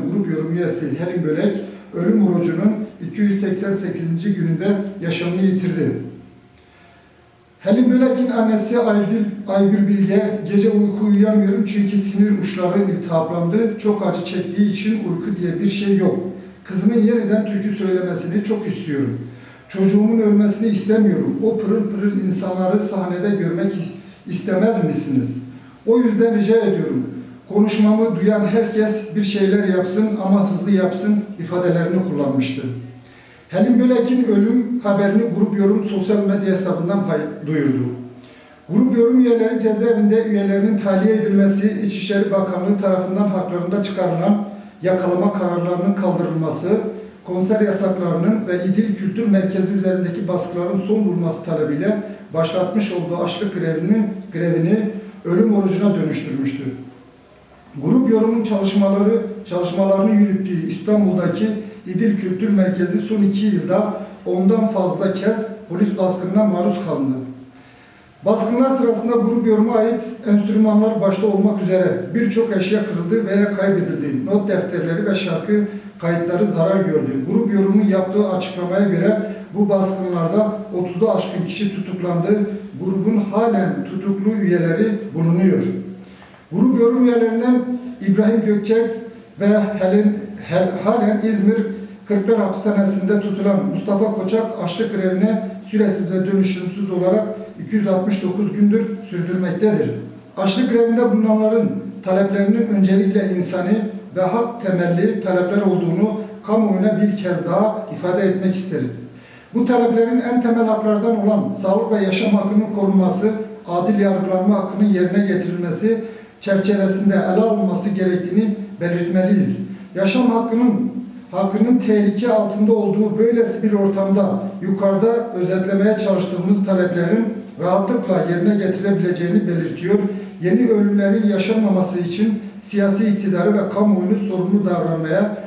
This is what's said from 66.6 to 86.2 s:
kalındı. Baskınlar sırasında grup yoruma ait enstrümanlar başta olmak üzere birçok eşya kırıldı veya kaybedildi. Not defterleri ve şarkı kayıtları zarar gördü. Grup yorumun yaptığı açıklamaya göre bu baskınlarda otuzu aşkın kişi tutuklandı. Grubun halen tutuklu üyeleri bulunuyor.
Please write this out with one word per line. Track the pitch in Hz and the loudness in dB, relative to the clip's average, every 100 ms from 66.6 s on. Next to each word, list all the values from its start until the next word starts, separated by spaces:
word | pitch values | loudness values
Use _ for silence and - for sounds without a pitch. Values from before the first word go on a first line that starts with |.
| 202 - 160 | -2 -2 -4
kalındı. | 139 135 127 - - - - - - - - - - | -4 -2 -4 -8 -14 -20 -20 -20 -20 -20 -20 -20 -6
Baskınlar | 190 226 220 240 262 | -2 0 0 2 2
sırasında | 262 233 214 233 233 | 2 0 0 0 0
grup | 220 240 220 | 2 2 2
yoruma | 208 226 | 2 2
ait | 233 226 240 - - 220 | 2 2 0 -6 -8 0
enstrümanlar | 208 202 214 220 208 220 180 | 2 2 2 4 4 4 2
başta | 196 190 214 | 0 2 2
olmak | 196 208 190 | 2 2 2
üzere | 175 185 175 - - | 0 2 2 0 -4
birçok | 233 208 214 226 196 | -2 0 0 0 0
eşya | 185 214 - | 0 0 -2
kırıldı | 170 170 220 185 | -4 -2 0 0
veya | 202 202 | 0 0
kaybedildi. | 196 196 175 - - 147 127 185 | 0 0 0 0 -4 -4 -4 0
Not | 208 - | 0 0
defterleri | 185 - 170 165 180 202 | -2 -2 -4 -4 -2 -2
ve | |
şarkı | 180 180 165 - 208 202 - - - | -2 -2 -4 0 0 0 -6 -14 -6
kayıtları | 170 170 175 180 208 | -4 -2 -2 0 0
zarar | 160 165 196 | 0 2 2
gördü. | 165 151 127 131 165 | 2 0 0 -4 -2
Grup | 214 226 | 0 2
yorumun | 202 196 208 | 2 2 4
yaptığı | 202 190 185 208 196 | 4 2 0 0 0
açıklamaya | 180 - 180 175 190 202 | -2 -4 -6 -2 0 2
göre | 170 196 214 208 - - | 2 2 2 -2 -10 -6
bu | 202 208 | -2 2
baskınlarda | 196 190 190 180 175 165 202 214 - - 180 | 2 0 -2 -4 -2 0 2 0 -2 -6 -6
otuzu | 180 175 220 | -4 0 0
aşkın | 190 - 175 170 | 0 -2 -4 -6
kişi | - 202 - | -4 -4 -4
tutuklandı. | 185 180 175 170 185 208 202 - - 135 | -6 -6 -2 0 2 0 0 -6 -10 -8
Grubun | 185 190 220 220 | -4 -2 0 0
halen | 196 202 233 202 180 - | 0 0 0 2 0 -4
tutuklu | - 190 202 196 202 | -6 -6 -4 -2 -2
üyeleri | 214 180 175 165 160 220 202 - | 0 0 0 0 0 0 -2 -6
bulunuyor. | 147 165 180 185 - - - - - - - | -2 0 2 2 2 0 -4 -10 -14 -18 -20